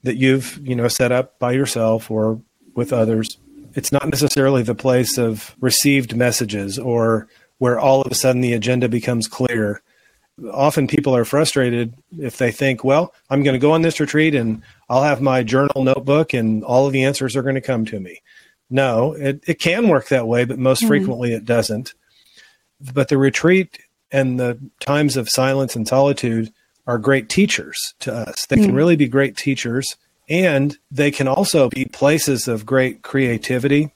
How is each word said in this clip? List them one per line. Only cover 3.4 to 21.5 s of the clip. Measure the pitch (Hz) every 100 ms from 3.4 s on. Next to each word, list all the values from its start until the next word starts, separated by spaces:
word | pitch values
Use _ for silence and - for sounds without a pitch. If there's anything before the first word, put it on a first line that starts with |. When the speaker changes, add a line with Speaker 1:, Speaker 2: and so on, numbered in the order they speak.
| _ - -
Speaker 1:
it's | - -
not | 143 156
necessarily | 139 139 - 135 135
the | 117 113
place | 131 127 120 -
of | 117 107 - -
received | 131 - 143 139 120 117
messages | 123 117 110 104 98 95
or | 123 117 113 113 - _ _ _
where | 127 120
all | 135 135
of | 135
a | 123
sudden | 131 123
the | 127
agenda | 117 107 123 123
becomes | 117 110 117 107
clear. | - 127 117 104 104 _ _ _ _ _ - 117
Often | - 143 156 131
people | 147 143 127
are | 113
frustrated | 139 156 143 123 120 117 117 _ 170
if | 135 -
they | 123
think, | - 139 120
"Well, | 131 147 175 _ _
I'm | 139
gonna | 139 127
go | 147
on | 160
this | 165 -
retreat | 151 151 156 147
and | 113 110 - _ _
I'll | 123
have | 147 135
my | 139 131
journal | 113 131 143 -
notebook | 131 135 127 147 156 127
and | 113 110
all | 110 123 139
of |
the | 135
answers | 131 139 135 127
are |
gonna | 131 135
come | - 120 110
to | 104
me." | 92 - _ - _ _ _
No, | 127 135 113 135
it, | 151 139 143 -
it | 160
can | 170 185 233
work | 147 -
that | 131 113
way, | 120 123
but | 127
most | 127 131
Speaker 2:
Mm-hmm. | 113
Speaker 1:
frequently | 104 95 120 123
it | 113
doesn't. | 110